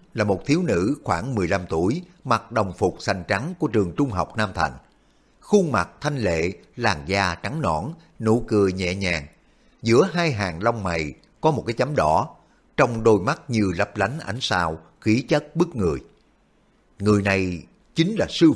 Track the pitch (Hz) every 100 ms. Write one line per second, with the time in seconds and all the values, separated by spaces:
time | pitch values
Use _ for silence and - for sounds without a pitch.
0 | _ 110 104 95 - 160 175 90 101 147
1 | - 85 127 117 87 95 92 80 90 165
2 | - _ 131 113 - 117 98 90 95 -
3 | - 92 87 98 151 185 147 107 90 -
4 | 143 92 80 - 104 92 78 64 _ _
5 | _ _ _ _ - 208 170 110 85 -
6 | 147 143 101 82 87 98 - - 117 80
7 | 71 98 95 82 101 156 107 78 113 165
8 | _ - 110 117 120 107 98 95 90 95
9 | 92 82 71 _ _ _ _ _ 113 117
10 | 185 170 165 110 95 82 110 117 95 85
11 | 76 - _ _ 156 131 101 117 127 151
12 | 76 82 147 - _ _ _ - 127 117
13 | 113 104 98 151 - 113 98 87 101 104
14 | 98 156 156 117 - 92 85 80 - _
15 | 110 117 - 147 - 160 165 123 87 67
16 | - _ _ _ _ _ _ _ _ -
17 | 104 104 98 95 92 87 - _ _ -
18 | 170 214 - - 160